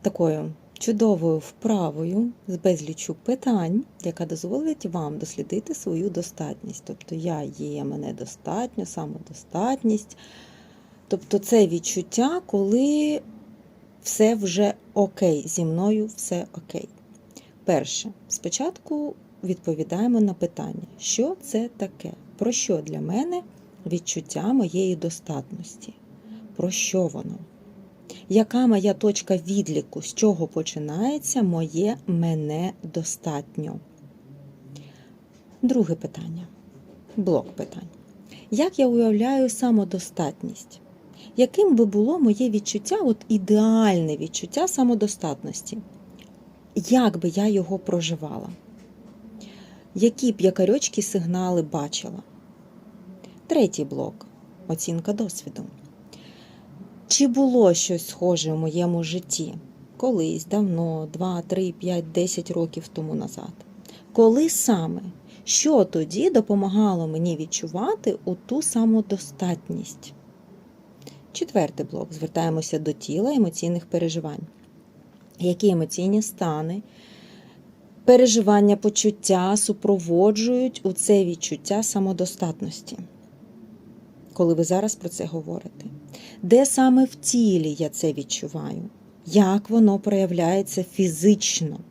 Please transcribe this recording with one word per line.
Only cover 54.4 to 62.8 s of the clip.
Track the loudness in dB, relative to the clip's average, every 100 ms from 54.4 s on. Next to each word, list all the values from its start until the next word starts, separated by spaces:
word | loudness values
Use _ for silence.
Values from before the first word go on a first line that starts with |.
| -20 -20 -8
Оцінка | -6 -4 -4 -4
досвіду. | -4 -4 -6 -14 -14 -16 -18 -20 -20 -20 -20 -20 -20 -20 -20 -20 -20 -20 -20 -4
Чи | 2 2
було | 4 4 6 6
щось | 6 0 -4 -6
схоже | -2 0 0 0
в | -2
моєму | -2 -2 0 -2
житті? | -4 -6 -6 -6 -6 -10 -16 -20 -20 -4
Колись, | -2 0 -2 -4 -2
давно, | 0 0 0 -2 -4 -8
два, | -6 -4 -4
три, | -4 -2 -2
п'ять, | -4 -4 -4 -2
десять | -2 -2 -4 -4
років | -4 -4 -6